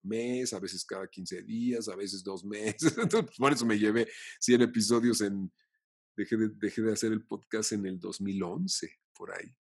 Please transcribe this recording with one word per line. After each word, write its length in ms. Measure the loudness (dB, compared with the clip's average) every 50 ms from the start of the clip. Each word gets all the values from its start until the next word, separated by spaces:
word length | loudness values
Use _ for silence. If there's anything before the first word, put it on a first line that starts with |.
mes, 500 | _ -4 -4 -2 -2 -2 -2 -2 -2 -4
a 80 | -4 -6
veces 240 | -8 -8 -8 -8 -8
cada 240 | -8 -8 -8 -8 -10
quince 340 | -12 -12 -10 -10 -10 -10
días, 460 | -8 -6 -4 -2 0 0 0 -2 -4 -6
a 80 | -6
veces 260 | -6 -6 -6 -6 -8
dos 220 | -6 -8 -8 -6 -6
meses. 520 | -8 -6 -4 -2 -4 -2 4 2 2 4
<laughs> 20 | 4
Entonces, 260 | 0 2 4 2 2
pues, 120 | 0 -2
por 160 | 2 4 4
eso 140 | 4 4 2
me 140 | 2 2 4
llevé 280 | 4 4 4 4 0 0 -4 -14 -14 -16 -8 -4
cien 240 | 4 6 8 8
episodios 600 | 8 6 4 2 4 4 4 4 4 4 4 4
en, 300 | 2 0 0 -2 -4 -6 _ _ _ _ _ _ _ _ _ _ _ _ _
dejé 200 | -6 -2 0 2
de, 140 | 2 2 0
dejé 320 | 0 -2 -4 -4 -2 0
de 100 | 0 0
hacer 180 | 0 0 0 0
el 160 | 0 -2 -2
podcast 460 | _ -10 -10 _ _ -4 -2 -2 0
en 120 | -2 -2 -2
el 140 | -4 -6 -6
dos 220 | -8 -10 -6 -4
mil 200 | -4 -2 -2 -2 -2
once, 560 | -2 -2 -4 -2 -2 -2 -4 -6 -8 -12 _ _ _
por 200 | _ -16 -14 -10 -10
ahí. 220 | -12 -12 -12 _ _